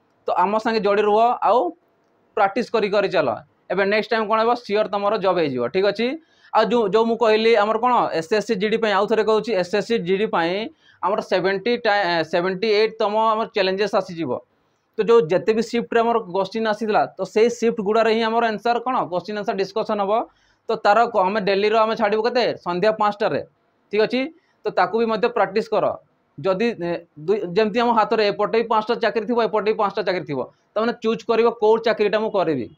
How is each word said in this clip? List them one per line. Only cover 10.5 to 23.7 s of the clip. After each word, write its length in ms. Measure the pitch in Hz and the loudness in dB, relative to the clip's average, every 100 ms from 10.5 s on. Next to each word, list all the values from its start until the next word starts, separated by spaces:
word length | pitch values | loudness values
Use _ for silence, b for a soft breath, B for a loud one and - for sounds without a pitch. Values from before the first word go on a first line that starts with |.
| 190 269 b b b | -2 -6 b b b
ଆମର 180 | 180 214 | -4 -2
ସେଭେଣ୍ଟି 560 | 214 190 180 196 214 240 | -2 -2 0 -2 -2 -2
ଟା, 160 | 226 202 | 2 0
ଏ, 280 | 180 170 | 2 0
ସେଭେଣ୍ଟି 420 | 156 175 180 185 220 | 0 -2 -2 -2 0
ଏଇଟ୍ 320 | 208 220 220 | 2 0 0
ତମ 160 | 214 214 | -2 0
ଆମର 280 | 220 214 202 | 0 0 -2
ଚ୍ୟାଲେଞ୍ଜେସ୍ 480 | 214 190 190 208 | -2 0 0 0
ଆସିଯିବ। 460 | 214 190 165 147 117 - _ _ _ _ - | -2 -4 -6 -6 -6 -8 _ _ _ _ -6
ତ 40 | |
ଯେଉଁ 180 | 220 233 | 4 4
ଯେତେ 320 | 160 180 196 | 4 0 0
ବି 100 | 220 | 0
ସିଫ୍ଟରେ 380 | 226 240 233 233 | 0 -2 -2 0
ଆମର 180 | 226 233 | 2 0
କ୍ୱେଶ୍ଚିନ୍ 480 | 185 180 190 220 220 | -2 -4 -4 -2 -4
ଆସିଥିଲା, 380 | 214 220 196 135 | -2 0 0 0
ତ 160 | - | -4
ସେଇ 260 | 185 214 240 | -4 2 2
ସିଫ୍ଟ 320 | 240 226 226 | 2 -2 -2
ଗୁଡ଼ାରେ 340 | 196 220 220 | 0 2 2
ହିଁ 80 | 220 | 2
ଆମର 220 | 226 226 | 0 0
ଆନ୍ସର 340 | 233 208 233 240 | 0 -2 -2 -2
କ'ଣ, 180 | 240 247 | 0 -2
କ୍ୱେଶ୍ଚିନ୍ 340 | 165 175 175 214 | -2 -4 -6 -8
ଆନ୍ସର 160 | 208 | -4
ଡିସ୍କସନ୍ 460 | 196 190 220 214 214 | -2 -2 -4 -4 -2
ହେବ। 280 | 196 220 320 b b b - | 0 0 -2 b b b -6
ତ 60 | |
ତାର 320 | 220 208 208 240 | -2 4 4 4
କ-, 140 | 220 | 2
ଆମେ 200 | 185 214 | 0 0
ଡେଲିର 360 | 196 196 208 220 | 0 0 2 2
ଆମେ 180 | 220 220 | 2 2
ଛାଡ଼ିବୁ 260 | 208 220 | 0 0
କେତେ? 340 | 226 240 202 139 | 0 0 0 -2
ସନ୍ଧ୍ୟା 360 | 180 175 214 | -4 0 0
ପାଞ୍ଚଟାରେ। 480 | 214 208 208 - 127 - _ _ | 2 -2 0 -2 -2 -6 _ _